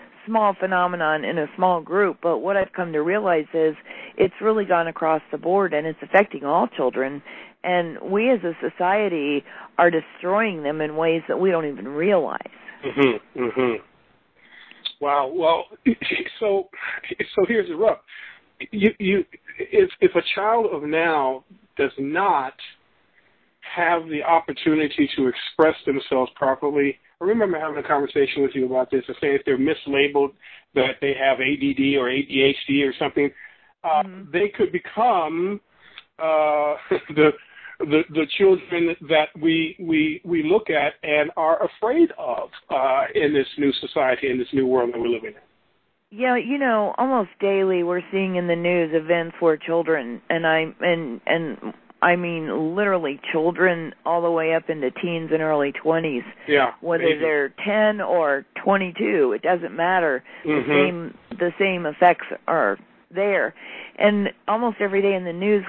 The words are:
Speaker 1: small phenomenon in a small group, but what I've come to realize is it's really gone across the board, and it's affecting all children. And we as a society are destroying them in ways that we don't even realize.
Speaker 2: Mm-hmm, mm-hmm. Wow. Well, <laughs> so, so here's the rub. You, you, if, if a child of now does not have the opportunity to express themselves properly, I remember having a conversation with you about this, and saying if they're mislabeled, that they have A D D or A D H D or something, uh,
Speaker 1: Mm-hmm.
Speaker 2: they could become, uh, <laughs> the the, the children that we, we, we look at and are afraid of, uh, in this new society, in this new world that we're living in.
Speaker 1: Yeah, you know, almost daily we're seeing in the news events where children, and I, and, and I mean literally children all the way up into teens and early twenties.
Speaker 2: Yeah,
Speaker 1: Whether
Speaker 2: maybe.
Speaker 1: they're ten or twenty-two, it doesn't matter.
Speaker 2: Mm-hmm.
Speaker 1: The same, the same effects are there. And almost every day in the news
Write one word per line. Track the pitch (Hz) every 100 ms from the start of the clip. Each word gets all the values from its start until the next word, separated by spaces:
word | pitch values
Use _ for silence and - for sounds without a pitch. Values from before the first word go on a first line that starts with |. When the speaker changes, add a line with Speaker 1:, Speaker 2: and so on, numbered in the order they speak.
| - - -
Speaker 1:
small | 226 208 190
phenomenon | 190 185 180 175 156 156 110
in | 170
a | 151 -
small | 185 175
group, | 156 185 196 -
but | 170 143
what | 160 196
I've | 190 -
come | 175
to | 156
realize | 156 202 202 170 151
is | 165 160 151 - - - -
it's | 185 -
really | 214 220 196
gone | 175 165
across | 160 160 156 -
the | 151
board, | 165 196 190
and | 151 160
it's | 156
affecting | - 185 202 135
all | 143 165 233
children. | - 131 123 135 143 - - - _
And | - 180 170 143
we | - 196 240
as | 240
a | 175 165
society | - - 180 202 208 170 143 143 - - - -
are | 175
destroying | 160 147 - 175 202 220 170
them | 143 156
in | 151 151
ways | 165 165 -
that | -
we | 190
don't | 170 151
even | 131 110
realize. | 147 175 196 127 - - - - - 135
Speaker 2:
Mm-hmm, | 135 139 107 - -
mm-hmm. | 123 131 127 110 - _ _ _ _ _ _ - - - - -
Wow. | 143 143 131
Well, | 165 160 170 - - -
<laughs> | 226 - - 359 -
so, | 214 196 - - - - - - - -
so | 185
here's | 226 180
the | 160
rub. | 214 - _ - - - _ - -
You, | 208 202 -
you, | 190 196 - - - -
if, | - - 185 -
if | 180 175
a | - -
child | 202 233 214
of | 165
now | 147 160 170 156 131 131 - - _ -
does | 139 -
not | 139 165 196 156 131 - - - _ _ _ _ _ _ _ _ - -
have | 165 170 165
the | 151
opportunity | 147 170 165 147 - 156 147 - 143 -
to | 131
express | 120 - - 160 156 -
themselves | 139 - 135 127 -
properly, | 139 131 147 147 143 - _ -
I | 175
remember | 233 208 165
having | 156 151
a | -
conversation | 147 - 151 135 -
with | 135
you | 135 127
about | 131 127
this, | 135 123
and | 123
saying | 151 139
if | -
they're | 131
mislabeled, | 139 151 - 139 143 143 139 - - - _ 143
that | 131 127
they | 139 131
have | 135 127
A | 131 143
D | 139
D | 135 139 139
or | 123
A | 131
D | 139 135
H | 135 139 -
D | 139
or | 139 123
something, | 175 160 143 - - - _ _
uh, | 175 156
Speaker 1:
Mm-hmm. | 190 185 175
Speaker 2:
they | 170 202
could | - 185
become, | 175 - - 240 196 156 165 185 208 _ _ - - - -
uh, | 160 156 151 147 147 147 -
<laughs> | - - 151
the | 151 147 - - - - 151
the, | 151 160
the | 156 147 -
children | 196 185 - 170 170 170 147
that | 156 156 160
we, | 160 165 160 -
we, | 175 160 156 165
we | 170 170
look | 151 208 214
at | 156 147 -
and | 160 151 151 -
are | 160 165 190
afraid | - 214 294 330 -
of, | 151 120 - - -
uh, | 139 131 131 131 -
in | 147
this | 147 135 -
new | 143 127
society, | 139 - 131 123 139
in | 127
this | 123
new | 135 131
world | 127 120
that | 120
we're | 120
living | 117 110 -
in. | _ _ _ _ _ _ _ 208
Speaker 1:
Yeah, | 254 247
you | 226 285
know, | 269 220 208 -
almost | 262 254 185 -
daily | 196 196 190 185
we're | 175 180 175
seeing | 190 190 180
in | 175
the | 170
news | 175 180 160
events | 160 156 175 165 -
where | 170 151
children, | - 165 160 160 120 120 -
and | 165 165
I, | 160 160 -
and, | 180 170 151 117 -
and | 165 160 110 110 - _ _
I | 175 175
mean | 175 165 156 104 156 180
literally | 208 185 156 139 -
children | 160 160 170 185 170 160 - -
all | 170
the | 170
way | 165 160
up | 160 -
into | 160 131
teens | - 175 165 160
and | 156
early | 156 151 143
twenties. | 135 156 165 165 127 107 - -
Speaker 2:
Yeah, | 143 127 -
Speaker 1:
Whether | 165 165 165
Speaker 2:
maybe. | 151
Speaker 1:
they're | 160 151 139 - 202
ten | 208 214 214
or | - 175 156 139 - -
twenty-two, | - 196 185 170 220 202 131 107
it |
doesn't | 160 180 165 117
matter. | 170 185 160 127 - - 156
Speaker 2:
Mm-hmm. | 151 123
Speaker 1:
The | 147 143 175 165 - -
same, | 226
the | 175 -
same | 196 180 160
effects | 151 180 165 - - -
are | 160 110 98 - _ _
there. | 175 202 190 123 - - - - -
And | 208 208 202 - -
almost | 214 240 208
every | 202 196
day | 196 190
in |
the | 180
news | 170 196 208